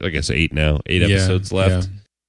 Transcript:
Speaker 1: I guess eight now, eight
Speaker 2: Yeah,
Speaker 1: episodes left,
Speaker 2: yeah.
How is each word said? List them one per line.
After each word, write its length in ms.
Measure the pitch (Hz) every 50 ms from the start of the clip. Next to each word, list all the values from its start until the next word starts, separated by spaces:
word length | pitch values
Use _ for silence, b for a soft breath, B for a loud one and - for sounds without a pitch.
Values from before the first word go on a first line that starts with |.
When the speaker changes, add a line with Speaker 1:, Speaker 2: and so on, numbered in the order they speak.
| -
Speaker 1:
I 60 | 90
guess 200 | 78 71 76 -
eight 240 | - 76 82 - -
now, 280 | 76 78 76 76 71 -
eight 160 | - - 90
Speaker 2:
Yeah, 60 | 85 87 98
Speaker 1:
episodes 360 | 95 92 92 92 92 98 -
left, 360 | 95 95 95 95 92 90 90
Speaker 2:
yeah. 60 | 95 95 101 - _ _ _ _